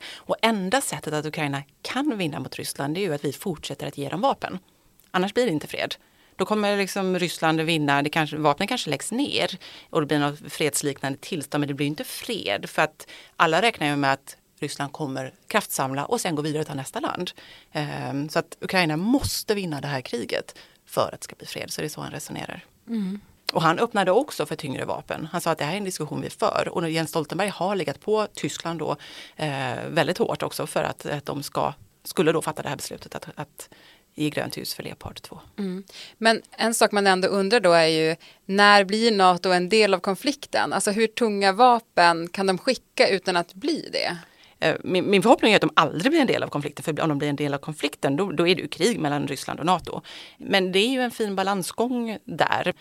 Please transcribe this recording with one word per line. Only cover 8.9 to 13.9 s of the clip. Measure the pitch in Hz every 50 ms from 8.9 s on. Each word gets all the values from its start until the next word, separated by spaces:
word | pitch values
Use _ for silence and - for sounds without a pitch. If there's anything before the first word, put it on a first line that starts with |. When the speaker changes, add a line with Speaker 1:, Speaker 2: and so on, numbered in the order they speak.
| 143 139 - -
Speaker 1:
ner | 214 247 285 - - 220 - 180 - - - - - - - _
och | - 165
det | 147
blir | 139 156 147
något | 143 143 143 151 - 147 -
fredsliknande | - 165 143 - - - 147 135 - - 135 139 -
tillstånd, | - - 202 156 127 - - 147
men | 147
det | 135 143
blir | 135 147
inte | 143 151 - 254
fred, | - - - - - 233 180 - 95 101 - - 170
för | - -
att | 160 - - - - - - - - - _
alla | - 170 165 160 175
räknar | 214 233 - - 160
ju | 147